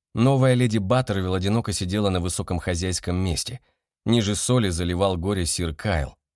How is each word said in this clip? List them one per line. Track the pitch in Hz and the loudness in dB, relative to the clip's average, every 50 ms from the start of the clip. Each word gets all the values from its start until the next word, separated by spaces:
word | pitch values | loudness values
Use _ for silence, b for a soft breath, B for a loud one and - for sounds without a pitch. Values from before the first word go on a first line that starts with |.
| _ _ - | _ _ -2
Новая | 110 117 135 139 131 131 131 127 | 2 2 4 4 4 4 4 4
леди | 123 127 120 107 107 | 4 2 2 2 0
Баттервилл | 98 92 123 131 127 - 101 98 92 92 92 | 0 2 0 0 0 0 -2 -2 0 0 0
одиноко | 95 92 98 107 117 113 - 98 | 0 0 0 0 0 0 -2 -4
сидела | - 98 90 98 107 104 98 | -4 -4 -2 -2 0 2 2
на | 92 90 | 2 0
высоком | 85 90 - - 98 - 92 85 | 0 -2 -2 -4 -4 -2 -2 -2
хозяйском | - 95 90 82 90 92 90 - - - 90 | -2 -2 -2 -2 -2 -2 -4 -4 -4 -2 -2
месте. | 90 95 92 82 - - - 123 - _ _ _ _ _ _ _ _ - | 0 0 0 -2 -2 -4 -6 -8 -14 _ _ _ _ _ _ _ _ -2
Ниже | - 117 120 113 202 208 | 2 2 2 2 2 0
соли | - - - 123 127 110 95 | -2 0 2 2 2 2 2
заливал | 85 85 90 87 87 87 98 98 92 | 0 0 0 0 0 2 2 0 0
горе | 85 82 98 104 95 87 | 0 -2 -2 -2 -2 -2
сир | 80 - - 87 85 78 | -2 -2 -2 -4 -4 -4
Кайл. | - - 107 92 78 69 62 - _ _ _ _ | -4 -4 -2 -2 -2 -2 -4 -8 _ _ _ _